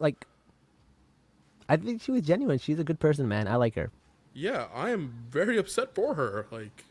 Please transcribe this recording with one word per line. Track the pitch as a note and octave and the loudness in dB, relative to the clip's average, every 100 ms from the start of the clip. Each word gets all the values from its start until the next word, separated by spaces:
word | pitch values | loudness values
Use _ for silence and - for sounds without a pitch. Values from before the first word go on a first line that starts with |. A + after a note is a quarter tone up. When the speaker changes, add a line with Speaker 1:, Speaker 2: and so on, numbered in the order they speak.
Speaker 1:
like, | D3+ - - _ _ _ _ _ _ _ _ _ _ _ _ _ - | -2 -2 -12 _ _ _ _ _ _ _ _ _ _ _ _ _ 0
I | D#3+ | 2
think | G#3+ A3+ | 2 -4
she | - | 0
was | B3+ | 0
genuine. | D3+ F#3+ C4+ C3 | 2 2 2 0
She's | - D#3 | 0 -2
a | |
good | D#3 D#3+ | -2 2
person, | D3+ C#3+ A#2+ | 2 2 2
man. | G#2 G2+ | 0 2
I | |
like | A#2+ A#2 - | 2 2 0
her. | D2+ - _ _ _ | -6 -8 _ _ _
Speaker 2:
Yeah, | C3 F#3 G#3 G#2 | -8 -4 -4 -6
I | A2+ G#3 | -6 -4
am | A3 C3+ A#2 A#2 | -2 -4 -10 -4
very | C#3 G3+ A3+ | 0 2 2
upset | - - C4 | 0 -2 -2
for | - C#4 | -2 0
her. | E3 A#2 G#2 G#2 | 0 0 -2 -6
Like, | A2+ G#2+ - - | -12 -12 -16 -20